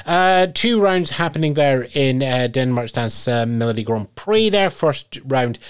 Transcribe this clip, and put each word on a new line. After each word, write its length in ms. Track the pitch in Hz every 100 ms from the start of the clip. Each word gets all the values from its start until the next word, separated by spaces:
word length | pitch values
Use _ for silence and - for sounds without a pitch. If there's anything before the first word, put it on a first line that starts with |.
Uh, 440 | - 175 185 185 185
two 280 | - 233 226
rounds 320 | 202 185 175
happening 420 | - 170 156 156
there 320 | 147 143 131 123
in, 300 | 147 135 127
uh, 240 | 135 127 123
Denmark's 420 | 131 127 120 113
Dance, 380 | 120 113 - -
uh, 180 | 117 117
Melody 380 | 117 117 110
Grand 280 | 110 113 104 -
Prix 340 | - 220 220
there. 180 | 196 190
First 520 | - 156 - - -
round 360 | 135 131 123 110